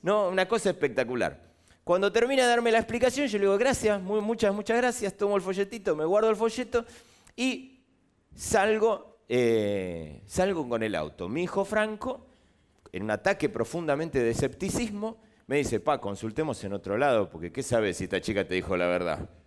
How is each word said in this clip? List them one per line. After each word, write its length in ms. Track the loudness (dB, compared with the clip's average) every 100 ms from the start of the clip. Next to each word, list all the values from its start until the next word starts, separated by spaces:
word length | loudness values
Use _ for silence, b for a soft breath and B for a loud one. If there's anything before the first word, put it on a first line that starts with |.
¿no? 260 | 2 2 4
Una 180 | 2 2
cosa 220 | 2 0
espectacular. 720 | 0 0 0 -2 0 -2 -4 -20 b b b
Cuando 300 | 0 2 4
termina 300 | 2 2 4
de 80 | 4
darme 220 | 4 4
la 60 | 2
explicación, 480 | 2 0 0 2 -2
yo 120 | 2
le 60 |
digo, 120 | 2 4
"Gracias, 460 | 2 2 2 0
mu-, 180 | 0 -2
muchas, 340 | -2 0 0
muchas 220 | 0 0 2
gracias", 400 | 2 0 -4 -2
tomo 180 | 0 2
el 40 |
folletito, 560 | 0 -2 -4 -4 -2 0
me 80 |
guardo 240 | 2 4 4
el 80 | 2
folleto 480 | 0 -2 -2 -2 -4 B B B B
y 460 | -2 -2 -2 -10 _ _ _ _ _ _
salgo, 840 | -12 0 4 4 4 2 0 -6 _ _
eh, 920 | 2 4 2 2 -2 -4 -8 -10 -14 -10
salgo 420 | -2 0 0 -2
con 140 | -2
el 120 | -2
auto. 320 | -2 -4 -6 -6
Mi 180 | -4
hijo 200 | -4 -4
Franco, 600 | -2 -2 -2 -4 -8 -10 -14 b b b b b -14
en 100 | -8
un 60 | -4
ataque 380 | -2 0 0 -2
profundamente 760 | -2 -4 -4 -2 -2 -2 0
de 60 | 0
escepticismo, 960 | 0 -2 -4 -4 -4 -4 -6 -10 -10 b b -4
me 100 | -2
dice, 240 | 0 -2
"Pa, 180 | 0 -2
consultemos 640 | -2 -6 -6 -4 -4 -4
en 120 | -6
otro 240 | -8 -4 0
lado, 320 | 2 2 0
porque 200 | -6 -10
¿qué 120 | -8
sabes 340 | 0 0 2 -2
si 80 |
esta 160 | -4 -4
chica 260 | -2 -2 0
te 80 |
dijo 220 | -2 0 0
la 100 | 2
verdad? 440 | 0 0 -4 -8 -16